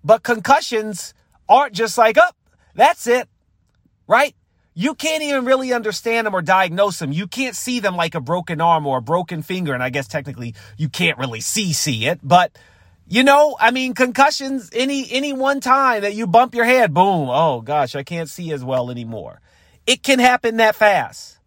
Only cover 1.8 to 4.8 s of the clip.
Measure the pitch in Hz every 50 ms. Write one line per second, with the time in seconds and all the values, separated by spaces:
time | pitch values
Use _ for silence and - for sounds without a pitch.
1.8 | 226 214 - 240 226 226 220 294 339 359 _ _ _ _ _ _ _ _ _ -
2.8 | 233 302 339 - - 240 240 254 - _ _ _ _ _ _ _ _ _ _ _
3.8 | _ _ _ _ _ - 202 247 294 262 _ _ _ _ _ _ _ _ _ 165